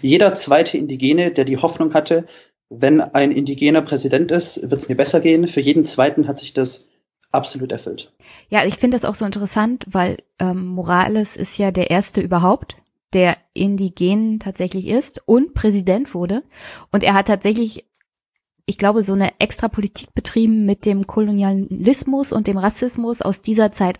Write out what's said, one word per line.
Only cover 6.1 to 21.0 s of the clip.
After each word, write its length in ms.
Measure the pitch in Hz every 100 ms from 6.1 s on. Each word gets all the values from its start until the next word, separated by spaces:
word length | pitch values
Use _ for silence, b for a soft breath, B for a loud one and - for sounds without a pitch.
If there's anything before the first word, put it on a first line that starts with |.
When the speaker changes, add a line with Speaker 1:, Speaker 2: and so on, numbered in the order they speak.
| - 147
Speaker 1:
hat 100 | 139
sich 140 | -
das 340 | - 127 - _ _ _ _ _
absolut 400 | 131 - 135 127
erfüllt. 400 | - - - - _ b b b
Speaker 2:
Ja, 160 | 208
ich 120 | 190 -
finde 200 | 247 247
das 80 |
auch 120 | - 208
so 80 |
interessant, 640 | 208 202 202 220 220 247 -
weil, 280 | 190 180 180 - -
ähm, 280 | 185 185 180
Morales 720 | 180 175 180 185 214 208 -
ist 220 | - -
ja 140 | 196
der 180 | 185 -
erste 300 | 180 202 -
überhaupt, 560 | 175 175 180 240 - - _ _ _
der 260 | 190 180 170 _
indigen 840 | - 196 202 190 - 180 208 220 220
tatsächlich 480 | 196 196 185 190 190
ist 340 | 233 - - -
und 260 | 233 302
Präsident 640 | - 214 202 180 190 285
wurde. 300 | 175 175 220 - B B B B
Und 100 | 202
er 120 | -
hat 120 | 196 196
tatsächlich, 640 | 196 202 220 226 - - _ _ _ _ _ _ _ -
ich 120 | -
glaube, 240 | 202 220
so 120 | 196
eine 180 | 196 196 -
extra 260 | - - 226
Politik 480 | - 202 - -
betrieben, 500 | - - 226 226 220
mit 220 | 202 202 214
dem 220 | 202